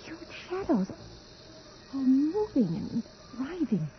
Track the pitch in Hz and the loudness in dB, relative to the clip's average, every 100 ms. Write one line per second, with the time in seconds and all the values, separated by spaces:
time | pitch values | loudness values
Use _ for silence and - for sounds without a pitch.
0 | - 330 330 - - 359 403 269 190 320 | -14 -14 -14 -16 -8 -6 2 2 2 -4
1 | - - - - - - - - - 277 | -14 -18 -20 -20 -20 -20 -20 -20 -10 0
2 | 262 262 294 381 427 - 202 165 - - | 4 6 6 2 0 2 2 2 -2 -4
3 | - - - - 269 359 302 196 151 | -6 -12 -18 -8 -8 -2 0 0 0